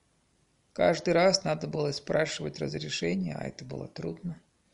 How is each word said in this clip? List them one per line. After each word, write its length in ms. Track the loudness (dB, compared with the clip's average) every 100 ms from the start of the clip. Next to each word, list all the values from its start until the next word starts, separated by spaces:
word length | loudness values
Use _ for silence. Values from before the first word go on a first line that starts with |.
| _ _ _ _ _ _ _
Каждый 420 | 2 4 4 4
раз 280 | 6 6 4
надо 240 | 2 -2 -2
было 240 | -2 -2
спрашивать 680 | -2 0 0 2 -2 -6 -4
разрешения, 760 | -4 -4 -6 -2 0 0 -2
а 100 | -4
это 200 | -8 -10
было 240 | -10 -10 -10
трудно. 520 | -8 -8 -6 -8 -10 _ _ _